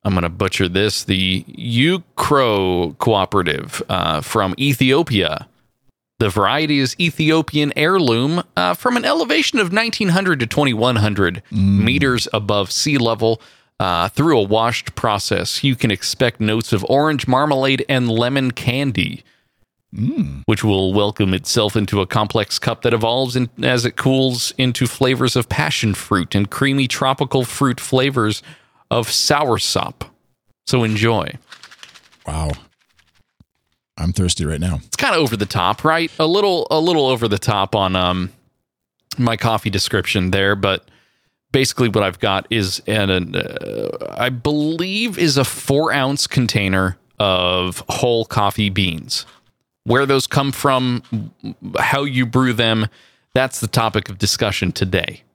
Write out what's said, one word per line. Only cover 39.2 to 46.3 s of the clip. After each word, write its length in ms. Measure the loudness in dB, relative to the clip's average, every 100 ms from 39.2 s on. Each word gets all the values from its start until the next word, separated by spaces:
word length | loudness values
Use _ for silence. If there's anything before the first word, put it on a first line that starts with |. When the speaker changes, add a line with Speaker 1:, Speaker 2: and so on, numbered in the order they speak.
| 0 0
Speaker 1:
coffee 320 | 0 0 -2
description 600 | -2 0 -2 0 -2 0
there, 240 | 2 2 2
but 260 | 0 -2 _ _ _ _ _ _ _
basically 340 | 0 0 0 2
what 160 | 2
I've 160 | 0 0
got 260 | 0 0 -2
is 320 | -2 -2 -4 -2
an, 220 | 0 2
an, 260 | 0 0 -4
uh, 760 | -6 -8 -8 -6 -6 -6 -10 -4
I 100 | -4
believe 880 | -2 -2 -2 -2 -2 -4 -2 -4 0
is 200 | 2 2
a 80 | 0
four 480 | -4 0 2 2
ounce 340 | 0 0 -2
container 680 | 0